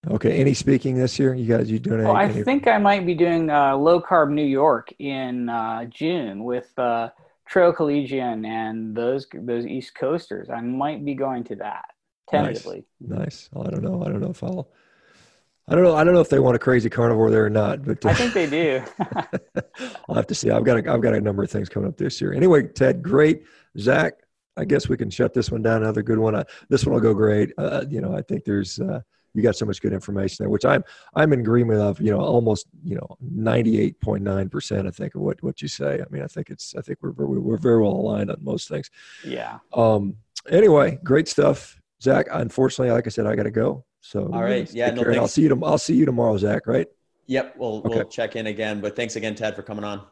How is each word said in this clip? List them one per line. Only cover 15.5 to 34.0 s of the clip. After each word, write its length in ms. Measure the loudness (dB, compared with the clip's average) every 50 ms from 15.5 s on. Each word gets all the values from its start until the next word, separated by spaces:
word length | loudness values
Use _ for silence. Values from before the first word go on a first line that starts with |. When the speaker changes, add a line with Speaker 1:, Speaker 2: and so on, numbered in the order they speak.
| _ _ _ 0
Speaker 1:
I 60 | 4
don't 100 | 6 6
know. 120 | 6 6
I 80 | 6 6
don't 80 | 6
know 80 | 6 6
if 80 | 6 6
they 100 | 4 4
want 180 | 6 6 4
a 20 | 4
crazy 320 | 4 4 4 4 2 2
carnivore 400 | 0 2 2 4 4 6 6 6
there 160 | 6 4 4
or 20 | 4
not, 340 | 2 2 2 2 -2 -4
but, 220 | -4 -6 -6 0 2
uh, 60 | 2
Speaker 2:
I 20 |
think 220 | 4 4 2 0 0
they 160 | 0 0 0
do. 320 | 0 0 2 2 0 -2 -4 -8 -8 -8
Speaker 1:
<laughs> 1080 | -8 -6 -4 -8 -6 -6 -8 -10 -10 _ _ -8 -8 _ _ -14 -12 -12 -12 -16 -10
I'll 100 | -4 -2
have 100 | -2 -2
to 80 | -2 -6
see. 160 | -2 0 0
I've 140 | 2 2 4
got 220 | 4 2 2 2
a, 60 | 0
I've 80 | -2 0
got 140 | 2 0 0
a 60 | 0
number 200 | 0 -2 -2 -2
of 80 | -4 -4
things 200 | -4 -6 -6 -6
coming 180 | -6 -6 -4 -4
up 80 | -4
this 240 | -4 -6 -6 -4 -4
year. 140 | -6 -4 0
Anyway, 300 | 2 4 6 6 4 2
Ted, 380 | 0 -2 2 2 2 2 0
great. 420 | -4 0 4 4 4 4 4 0 -4 _ _ _ _ _ _ -2
Zach, 400 | 0 2 2 2 2 -2 -4 _ _ _ _ _ _ _ _ -8
I 80 | -2
guess 200 | 0 0 0 0
we 120 | -2 -4 -4
can 100 | -4 -8
shut 240 | -2 -2 -2 0
this 180 | 0 -2 -2 -2
one 120 | -4 -2
down. 200 | 0 0 0 2
Another 200 | 0 0 -2 -2
good 160 | -2 0 0 2
one. 160 | 2 0 0
Uh, 100 | -2 -6 _ -12 -20 _ _
this 160 | -2 0 0
one 80 | 0
will 80 | 0 2
go 140 | 2 2 2
great. 380 | 4 2 2 4 2 0 0 -2
Uh, 300 | -6 -4 -2 -2 -4 -4 -4
you 140 | -6 -6
know, 120 | -4 -4 -6
I 60 | -6
think 240 | -6 _ -8 -6 -4
there's, 340 | -2 -2 -2 -2 -4 -6 -6
uh, 220 | -6 -6 -6 -6 -10 _ _ _ _ _ _
you 60 | 0
got 140 | 2 2 2
so 100 | 0 -4
much 160 | -6 -6 -4
good 100 | -4 -4
information 440 | -4 -4 -6 -6 -6 -4 -4 -4 -4 -4 -4
there, 40 | -2
which 160 | -2 0 2
I'm, 200 | 2 2 2 0 -6 -18 -20 _ -6 _
I'm 160 | 2 4 4
in 80 | 4 2
agreement 400 | 2 2 4 4 4 4 2 2
of, 200 | 2 0 0 0
you 120 | 0 0
know, 80 | 2 2
almost, 480 | 0 2 2 2 4 2 0 0 -4 _ _ -14 -8
you 100 | -8 -8
know, 220 | -8 -8 -12 -16 _
ninety-eight 800 | -12 -10 -6 -2 0 2 2 2 2 2 2 2 0 -2 -2 _